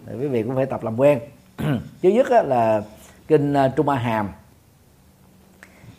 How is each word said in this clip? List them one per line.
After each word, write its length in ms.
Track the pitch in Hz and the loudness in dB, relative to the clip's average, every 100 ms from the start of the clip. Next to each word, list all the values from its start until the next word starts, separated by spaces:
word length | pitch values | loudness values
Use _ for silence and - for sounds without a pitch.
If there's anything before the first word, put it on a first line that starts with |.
| - | -14
thì 80 | 110 | -8
quý 60 | 143 | -4
vị 160 | 123 | -4
cũng 120 | 110 131 | -2 -2
phải 100 | 135 | -4
tập 180 | 113 | -4
làm 160 | 113 113 | -6 2
quen. 200 | 143 143 - - | 2 2 -2 -18
<clears throat> 180 | _ - 151 120 - - | _ -8 -4 -4 -6 -2
Thứ 80 | 180 | 2
nhất 200 | 214 277 | 2 2
á, 140 | 233 | 2
là 380 | 156 123 113 107 101 - - - - | 2 2 2 0 -4 -14 -20 -20 0
kinh, 260 | 151 143 | 2 2
à, 140 | 143 135 | 2 2
Trung 220 | 131 143 | 0 0
A 60 | 139 | -2
Hàm, 340 | 120 110 101 82 _ _ _ _ _ _ _ _ _ _ _ _ - - - | -2 -2 -4 -10 _ _ _ _ _ _ _ _ _ _ _ _ -20 -20 -20